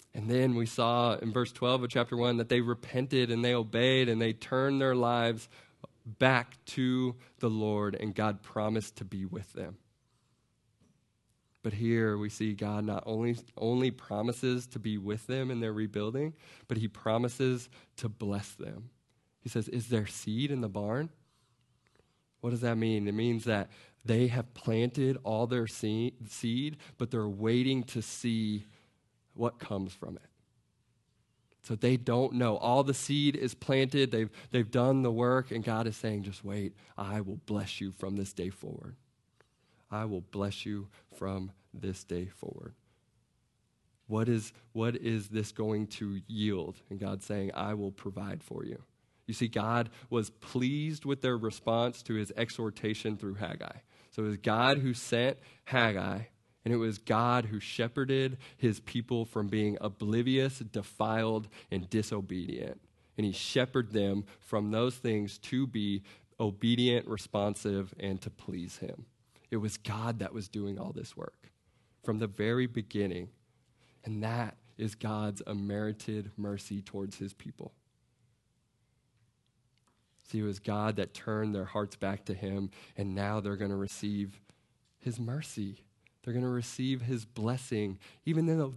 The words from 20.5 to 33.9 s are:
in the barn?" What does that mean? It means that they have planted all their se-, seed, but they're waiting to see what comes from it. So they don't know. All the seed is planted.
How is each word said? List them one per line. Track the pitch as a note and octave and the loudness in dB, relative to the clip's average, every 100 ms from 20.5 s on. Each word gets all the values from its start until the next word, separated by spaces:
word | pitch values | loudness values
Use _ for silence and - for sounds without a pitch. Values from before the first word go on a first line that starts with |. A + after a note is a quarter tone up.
in | C3+ | 0
the | A2 | -2
barn?" | G2 G#2 B2 D#3+ - _ _ _ _ _ _ _ _ _ _ _ - | -2 -2 -2 -2 -8 _ _ _ _ _ _ _ _ _ _ _ -6
What | A#2+ | -2
does | A#2+ | 0
that | A#2+ A2+ | 2 2
mean? | A2+ G#2+ G2+ | 2 2 2
It | |
means | G#2 A#2+ A2+ | 2 2 2
that | A#2 G#2 F#2+ - - _ | 2 0 0 -10 -20 _
they | A2+ A#2 B2 | 2 4 4
have | B2 A#2 | 2 -4
planted | - - A2+ A#2+ C3+ C3 C3 | -6 0 2 2 2 0 0
all | G2+ A2 A#2 | 0 0 2
their | B2 A2 | 2 0
se-, | - G#2+ A2 A#2+ - G#2+ | -2 0 2 0 -4 -14
seed, | - A#2 A#2+ D3 D3+ - - | -4 0 0 -2 -6 -16 -6
but | - | -4
they're | A#2 G#2+ | 0 -2
waiting | G2 A2 B2 C3 C3+ | 0 4 4 4 2
to | B2 A#2 | 0 -4
see | - - A#2+ A2+ G#2+ G#2 G#2 - _ _ _ _ _ | -6 -4 0 2 0 -2 -6 -20 _ _ _ _ _
what | - A#2 - | -2 -2 -2
comes | - G2 F#2 | -6 -4 -4
from | - - - | -8 -12 -12
it. | - _ _ _ _ _ _ _ _ _ _ _ _ _ | -16 _ _ _ _ _ _ _ _ _ _ _ _ _
So | - G#2+ | -6 2
they | B2 B2+ | 4 4
don't | B2 A#2+ C3 | 4 4 4
know. | B2 A#2+ G#2 | 4 4 4
All | A#2 C3 | 6 6
the | C#3 | 6
seed | C3 - D3 D3 C#3 | 2 2 4 4 4
is | B2+ | -2
planted. | - - C3+ C3 | -4 2 4 4